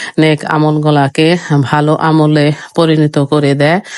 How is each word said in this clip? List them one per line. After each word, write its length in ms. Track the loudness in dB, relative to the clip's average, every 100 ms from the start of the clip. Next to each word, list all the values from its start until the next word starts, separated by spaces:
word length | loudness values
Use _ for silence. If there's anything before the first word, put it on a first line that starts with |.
| -6 0
নেক 280 | 0 0 -2
আমলগুলাকে 920 | -2 0 0 0 0 0 0 0 0 0 -2
ভালো 340 | 0 0 0 0
আমলে 560 | 0 2 2 2 0 -2 -6 -2
পরিণত 440 | 0 2 0 0
করে 360 | 0 0 0 0
দেয়। 180 | 0 -2 -4